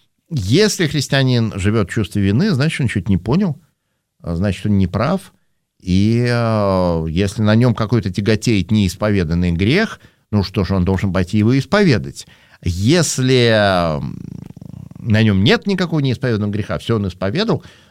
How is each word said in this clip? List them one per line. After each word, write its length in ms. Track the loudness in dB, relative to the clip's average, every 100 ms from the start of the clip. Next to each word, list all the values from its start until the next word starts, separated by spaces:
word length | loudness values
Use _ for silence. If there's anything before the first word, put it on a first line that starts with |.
| _ _ -8
если 560 | -6 0 2 2 0 -2
христианин 640 | -2 -2 0 2 2 0 -2
живёт 340 | 0 0 0
в 20 |
чувстве 300 | -2 -4 0
вины, 280 | 2 2 2
значит, 280 | 0 -2 -2
он 80 | -2
чуть 220 | -2 -2
не 80 | -2
понял, 420 | 0 0 0 -4 _ _ _ _ _ _
значит, 440 | -8 -2 -2 -2 0
он 120 | 2
не 80 | 2
прав. 460 | 0 -2 -2 -6 _ _ _ _ _
И, 460 | -2 2 2 2 0
э, 800 | 0 0 0 2 2 0 0 -2
если 320 | -2 -2 0
на 140 | 2 4
нём 180 | 2
какой-то 380 | 0 0 -2 -2
тяготеет 580 | -2 0 0 2 0 2
неисповеданный 800 | 2 2 0 -2 0 0 0 0
грех, 480 | 0 0 0 -2 -6 -20 _ -4
ну 140 | -2
что 200 | -2 -2
ж, 60 | -2
он 140 | 0
должен 280 | 0 0 0
пойти 260 | -2 0 0
его 200 | 2 0
исповедать. 720 | 0 2 4 2 -2 -14 -18 -20 _ -10
Если, 880 | -6 -2 2 2 0 0 2 4 4
э, 480 | 4 4 2 0 -2 -6 -10 -14 -16 -18 -20 -20 -20 -20 -10
на 220 | 0 2
нём 200 | 4 4
нет 240 | 4 2 0
никакого 320 | -2 -2 -2
неисповеданного 540 | -2 -2 -2 -2 -2
греха, 260 | -4 -4 -6
всё 180 | -2 -2
он 120 | -2
исповедал, 560 | -4 -4 -2 -2 -2 -6 -20 _